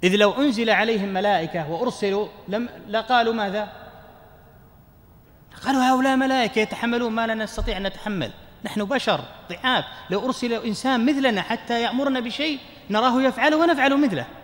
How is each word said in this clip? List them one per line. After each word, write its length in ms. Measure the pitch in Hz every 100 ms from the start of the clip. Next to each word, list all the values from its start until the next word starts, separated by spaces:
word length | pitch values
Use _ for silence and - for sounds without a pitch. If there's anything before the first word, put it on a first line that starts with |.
إذ 120 | 180 185
لو 160 | 208
أنزل 380 | 196 285 220 226
عليهم 400 | 190 220 226 196
ملائكة 640 | 190 208 190 165 175 151
وأرسلوا 560 | 165 247 - 202 196 214 - -
لم، 220 | 202 240 - -
لقالوا 460 | 220 220 254 233
ماذا؟ 380 | 226 202 202 208 - - - - - - - - - - - - - - - - - - - 220
قالوا: 160 | 269
"هؤلاء 340 | 254 262 262 262
ملائكة 440 | 269 262 226 220
يتحملون 520 | 214 - 233 240 240
ما 160 | 220 226
لا 60 |
نستطيع 440 | 220 214 - 214 190
أن 60 |
نتحمل، 480 | 196 190 - 196 117 - - -
نحن 220 | 208 - 202
بشر 360 | 254 - 165 123 - -
ضعاف، 360 | 175 254 247 147 - -
لو 160 | 185 240
أرسل 280 | - 240
إنسان 520 | 226 240 208 262 262 233
مثلنا 360 | 277 269 208
حتى 400 | 170 233 - 233
يأمرنا 380 | 233 233 277 262
بشيء 400 | 240 - 302 277 - - -
نراه 320 | 208 247 247
يفعله 360 | 262 247 269 302
ونفعل 440 | 339 302 269 277
مثله". 240 | 285 165 117 -